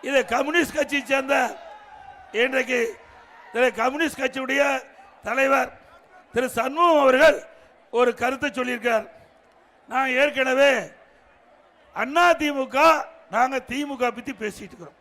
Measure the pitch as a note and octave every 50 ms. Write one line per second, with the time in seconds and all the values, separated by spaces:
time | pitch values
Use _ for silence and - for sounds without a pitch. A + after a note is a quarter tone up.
0 | - B3 C#4 C4+ A#3+ - A3+ C4 C4+ D4 D#4 F4 D#4 - - D4+ C#4 C#4+ C#4 C#4+
1 | A#3+ G#3+ C4+ C4+ C4+ C4+ C#4 C4 B3+ A3+ - - - - - - - - - -
2 | - - - - - - - G#3+ B3 C4 C4 C4 B3+ B3 B3+ A#3+ A#3 A3+ G3+ -
3 | - - - - - - - - - - - A3+ B3+ B3+ - A3+ A3+ B3+ C4 D4+
4 | E4 D4 - - C4+ C4 C4 C4+ C4 B3+ C4+ C#4 C#4+ C#4 C4+ C4 - - - -
5 | - - - _ - G#3 A3+ C4 C4+ C4+ C#4 C4+ B3+ B3+ - - - - - -
6 | _ _ - - _ _ - A#3 C4 B3 - A#3 A3+ C4+ C#4+ D#4+ F4 F4 D#4+ D4
7 | C#4 C4 B3+ C4 D#4 D#4+ - - - - - - - _ _ _ _ _ - A#3
8 | B3 B3 A3+ - A#3 B3+ C4+ B3+ C#4+ C#4+ - C4 B3 B3 B3 A#3 G#3 A#3+ A#3 G#3+
9 | A3+ - - - - _ _ _ _ _ _ _ _ _ _ _ _ - A3+ C4
10 | C4+ C4 B3+ B3+ C#4+ D4 - C4+ C4 C4 B3+ C4 C#4 C#4+ C4 A3+ F3 D3+ - _
11 | - _ _ _ _ _ _ _ _ _ _ _ _ _ _ _ _ _ _ -
12 | A3 B3+ C#4+ E4+ F4 F4 E4 - D4+ D4 C#4+ C4+ C4 A3 A#3 C4+ D#4 E4 D#4+ D4
13 | - - - - - _ F#3 A3 B3 C4 C4+ B3+ B3+ - A#3+ C#4 D4 C#4+ C#4 A3+
14 | B3 A#3+ G#3+ A#3 A#3+ C#4 C4+ - G#3+ G#3 - - G#3 F3+ - - E3+ C#3+ _ _